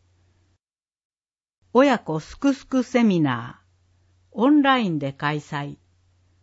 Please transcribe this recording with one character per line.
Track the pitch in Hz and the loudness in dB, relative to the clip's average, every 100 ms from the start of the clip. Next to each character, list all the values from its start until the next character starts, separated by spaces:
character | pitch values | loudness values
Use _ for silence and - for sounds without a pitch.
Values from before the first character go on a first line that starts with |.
| _ _ _ _ _ _ _ _ _ _ _ _ _ _ _ _ _ | _ _ _ _ _ _ _ _ _ _ _ _ _ _ _ _ _
親 | 240 285 240 | 2 2 2
子 | - 156 | -4 -8
す | - - | -8 -4
く | 277 | -2
す | 262 | -2
く | - 262 | -4 -4
セ | 240 240 | -2 2
ミ | 226 175 | 2 2
ナ | 147 120 117 - | 0 -2 -8 -18
ー、 | _ _ _ _ _ _ _ | _ _ _ _ _ _ _
オ | - 254 | -2 2
ン | 302 | 4
ラ | 277 262 | 4 2
イ | 202 | 0
ン | 156 | -4
で | 139 | -6
開 | 139 147 151 | -6 -6 -6
催。 | - 147 143 147 _ _ _ _ _ _ | -8 -10 -10 -14 _ _ _ _ _ _